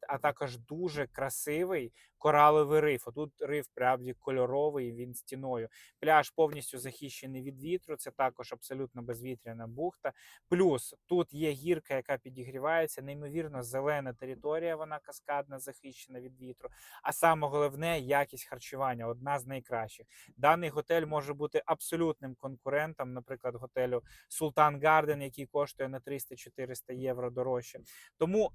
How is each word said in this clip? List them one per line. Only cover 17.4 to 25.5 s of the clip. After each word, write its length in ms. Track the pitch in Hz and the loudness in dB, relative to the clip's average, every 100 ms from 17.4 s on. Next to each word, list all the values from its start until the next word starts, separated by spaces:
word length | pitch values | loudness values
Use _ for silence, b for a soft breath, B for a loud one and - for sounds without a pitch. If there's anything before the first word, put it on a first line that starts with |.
| 147 | 2
головне, 520 | 147 147 139 170 160 | 2 2 0 -2 -2
якість 480 | 127 143 139 127 - | 2 2 2 -4 -14
харчування, 600 | 127 - 135 131 120 117 | -14 -10 -2 -2 -2 -4
одна 320 | 120 139 143 | -4 -2 -4
з 60 | 127 | -4
найкращих. 640 | 135 - 117 110 - - B B - | -10 -4 -4 -4 -10 -20 B B 2
Даний 320 | 143 170 160 | 4 4 2
готель 360 | 143 - 165 151 | -4 0 0 2
може 280 | 151 143 | -2 -2
бути 280 | 143 147 151 - | -4 -2 0 0
абсолютним 680 | 156 - 170 165 151 135 123 | -2 -2 0 0 -2 -8 -10
конкурентом, 800 | 135 127 135 143 156 151 127 | -12 -8 -2 0 -2 -6 -8
наприклад, 420 | 127 123 127 127 120 | -8 -10 -8 -6 -8
готелю 480 | 127 131 123 123 B B B | -6 -2 0 -2 B B B
Султан 520 | - 156 156 151 143 | -4 0 4 4 6
Гарден, 400 | 156 156 151 143 | 6 6 6 0
який 240 | 135 143 | -4 -8
коштує 440 | 127 | -4